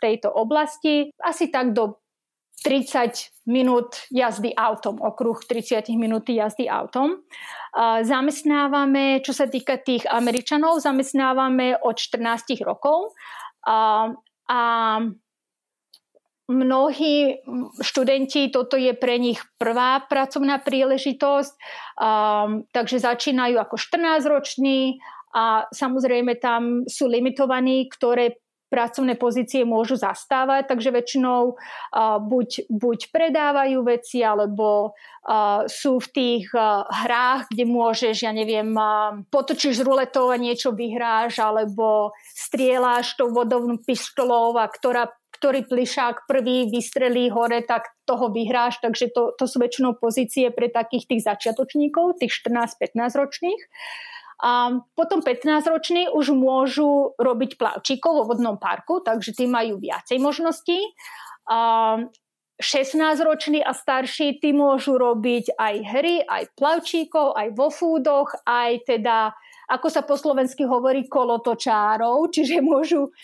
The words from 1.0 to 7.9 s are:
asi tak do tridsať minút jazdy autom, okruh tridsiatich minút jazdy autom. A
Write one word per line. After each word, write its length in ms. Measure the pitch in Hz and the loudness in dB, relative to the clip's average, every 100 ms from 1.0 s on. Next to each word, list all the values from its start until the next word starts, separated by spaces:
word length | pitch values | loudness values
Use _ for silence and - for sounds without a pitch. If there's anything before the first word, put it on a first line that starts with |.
| 285 - | -2 -4
asi 320 | - 320 320 | -6 -2 -2
tak 180 | 277 254 220 | 0 0 0
do 240 | 214 - _ _ _ _ _ - | -2 -6 _ _ _ _ _ -6
tridsať 720 | 196 269 262 269 240 233 - - - | 0 0 0 0 0 -2 -12 -10 -2
minút 580 | 254 254 240 240 - - | 2 2 2 0 -8 -4
jazdy 400 | 254 247 202 226 | 0 0 -2 -4
autom, 460 | - 220 214 196 220 | 0 -2 -2 -4 -4
okruh 400 | 214 - 233 226 - | -6 -2 -4 -4 -4
tridsiatich 480 | 233 214 226 214 233 | -6 -2 -2 0 -2
minút 320 | 220 220 220 | 0 -2 -2
jazdy 400 | 233 214 214 247 | -2 -2 -2 -4
autom. 560 | - - 247 285 381 - - - - - | -4 -4 0 0 -2 -10 -20 -16 -16 -8
A 300 | - 226 | 0 2